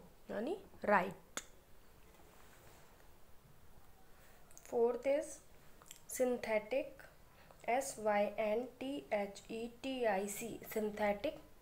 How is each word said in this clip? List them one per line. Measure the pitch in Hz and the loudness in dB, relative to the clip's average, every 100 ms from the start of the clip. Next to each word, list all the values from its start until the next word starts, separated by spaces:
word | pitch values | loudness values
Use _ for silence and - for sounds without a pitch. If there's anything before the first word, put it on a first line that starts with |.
| - - - | -12 -16 -6
यानी | 196 254 392 - - | -2 0 -2 -6 -2
राइट। | 208 202 190 - - - - - - - - - - - - - - - - - - - - - - - - - - - - - - - - - - - - | 6 6 6 -4 -10 -12 -12 -18 -20 -20 -20 -20 -20 -20 -20 -20 -20 -20 -20 -20 -20 -20 -20 -20 -18 -18 -18 -20 -18 -18 -18 -18 -18 -18 -18 -18 -18 -16 -2
Fourth | 247 233 247 269 285 | 4 4 4 4 2
is | 320 - - - - - - - - - | 2 -6 -16 -20 -18 -18 -16 -16 -6 0
synthetic, | 254 240 220 214 208 262 294 - - - - - - - - | 2 2 2 0 2 0 -2 -8 -18 -20 -20 -20 -20 -6 2
एस | 247 269 - | 2 2 0
वाई | 214 208 208 208 | 2 4 4 2
एन | 214 220 254 - | 2 2 0 -6
टी | 262 285 - | -4 -4 0
एच | 208 202 - - | 0 0 -6 -8
ई | 226 233 - | -6 -6 -6
टी | 269 262 | -4 2
आई | 226 190 202 | 4 4 0
सी, | 202 233 - - | -4 -6 -8 -4
synthetic | 220 214 208 208 202 302 - - - | 0 0 2 2 2 0 -4 -12 -18